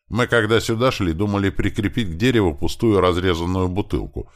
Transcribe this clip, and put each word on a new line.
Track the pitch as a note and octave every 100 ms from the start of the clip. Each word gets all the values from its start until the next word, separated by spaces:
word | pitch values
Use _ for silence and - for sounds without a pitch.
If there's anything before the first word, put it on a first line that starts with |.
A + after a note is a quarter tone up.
| -
Мы, | G#2 A#2+
когда | A#2+ G#2+ A2+
сюда | - A2 C3
шли, | - F2+
думали | E2 G#2 G2+ F#2+
прикрепить | - F#2 - G2+ - G2+
к | D#2+
дереву | B2 A#2 F2+
пустую | D2 E2+ - A#2 G2
разрезанную | F2+ F2 F#2 E2 F2 F#2+ F#2
бутылку | F#2 - - - - -